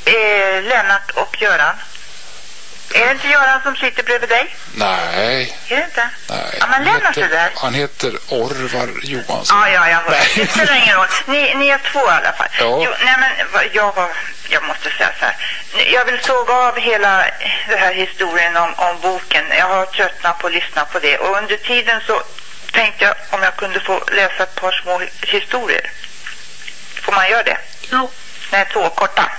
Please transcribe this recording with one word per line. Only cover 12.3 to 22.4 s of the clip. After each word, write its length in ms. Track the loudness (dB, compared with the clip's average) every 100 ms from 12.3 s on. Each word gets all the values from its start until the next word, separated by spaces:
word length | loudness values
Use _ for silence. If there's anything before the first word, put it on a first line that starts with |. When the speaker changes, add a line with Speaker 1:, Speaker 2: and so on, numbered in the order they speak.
Speaker 1:
fall. 160 | 0 -4 0
Speaker 2:
Ja. 240 | 2 2
Speaker 1:
Jo, 60 | 0 2
nej, 100 | 2 4
men 120 | 2 0 -2
vad, 120 | 0 0
jag 200 | 2 0
har, 180 | 0 -2 -4 -8 -10 -2
jag 140 | -2
måste 260 | -2 -6 -6
säga 200 | -2 -2 0
så 60 |
här. 120 | -2 -2 -6 -8 -6 -2 2
Jag 120 | 2
vill 140 | 2 0
såga 300 | 0 2 2
av 240 | 4 2 2
hela 460 | 0 2 4 4 2 -2 -4 -4 -2
den 100 | 2
här 160 | 2
historien 640 | 0 -4 -2 -2 2 2 2
om, 180 | 0 2
om 240 | 0 0
boken. 440 | -2 -2 -2 -2 2 2
Jag 100 | 2
har 180 | 2 0
tröttnat 520 | 0 -2 0 -2 -2
på 80 | -2
att 60 |
lyssna 320 | -2 -2 -2
på 140 | -2 0
det. 200 | 0 2
Och 200 | 0 0
under 180 | -2 -4
tiden 440 | 0 0 2 -2 0
så 160 | -2 -2 -12